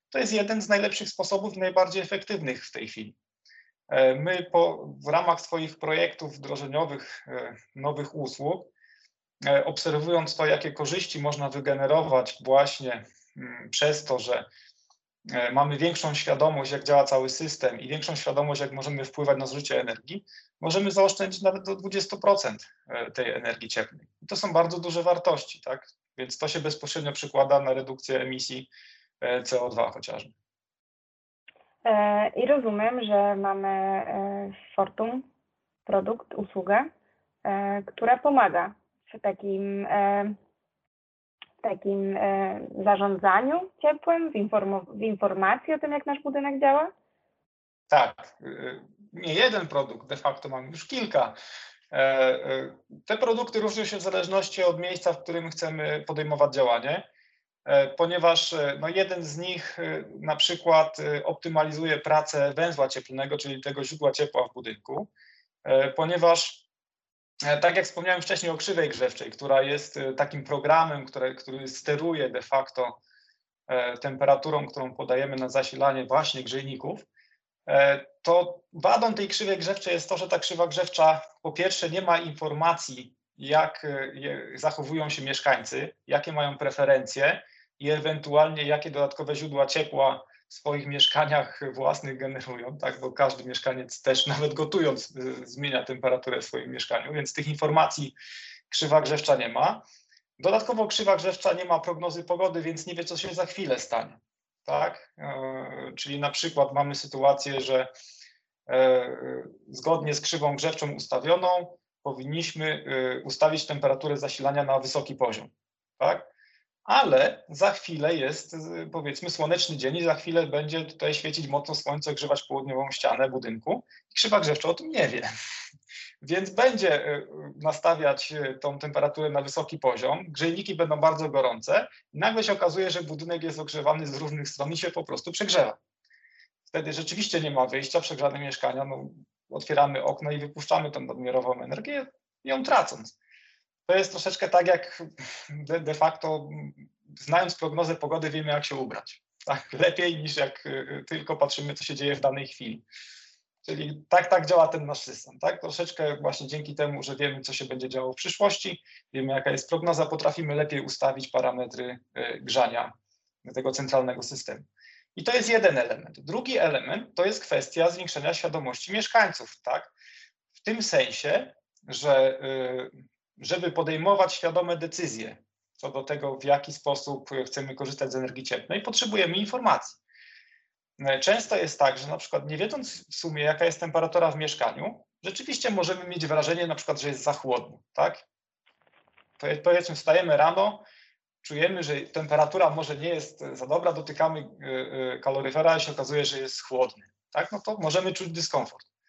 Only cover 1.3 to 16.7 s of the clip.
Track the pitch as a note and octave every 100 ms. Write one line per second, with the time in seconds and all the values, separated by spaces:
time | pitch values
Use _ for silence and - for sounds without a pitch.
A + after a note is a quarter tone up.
1.3 | G3 G#3 F#3 F#3 F#3 F#3 F#3+ F3+ G3 -
2.3 | G3+ C#3+ B2+ - - A2+ - G#2+ - _
3.3 | _ _ - _ _ - C3 C3 C3 D#3+
4.3 | F3+ F3+ E3+ D#3+ D#3 D3 C#3 C#3+ D#3+ F3
5.3 | E3+ - E3 D#3 - D#3 D#3+ E3+ - D#3
6.3 | C#3 C#3 C#3+ C#3+ D3 D#3+ C#3 - - -
7.3 | B2+ B2 A2+ _ C3 C#3+ D3 C#3+ D3+ C3
8.3 | - C#3+ F#3 - _ _ _ _ _ _
9.3 | _ C#3 C#3 - B2+ E3 D3+ D#3+ E3+ D3+
10.3 | - D#3 D3+ D#3 D3 D3 F3+ - D3+ D3
11.3 | C#3 C#3 C#3 C#3 C#3 C#3 D#3 D#3 C3 B2+
12.3 | - C3 C3+ C#3 - C3 A2+ A2 _ _
13.3 | - B2+ B2 A2+ - D3 D3 - B2+ A2+
14.3 | - - _ - _ _ _ _ _ A2
15.3 | B2 B2 C3 D3 C#3+ E3+ E3 D#3 D3 -
16.3 | C3+ D#3 D3 C3+